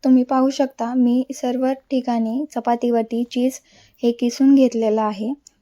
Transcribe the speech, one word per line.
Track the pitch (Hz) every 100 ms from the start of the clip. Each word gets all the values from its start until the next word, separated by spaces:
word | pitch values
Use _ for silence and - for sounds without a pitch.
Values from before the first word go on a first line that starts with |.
तुम्ही | 269 254
पाहू | 254 262 269
शकता, | 277 269 - 233
मी | 254 240 247 254
सर्व | 262 247 254 262 269 _
ठिकाणी | 262 254 233 226 247 302
चपातीवरती | 240 233 240 240 233 220 233
चीज | 240 247 254 - _ _ _ _
हे | 240
किसून | 233 240 - 269
घेतलेलं | 277 254 233 220 214
आहे. | 214 202 220 285 _ _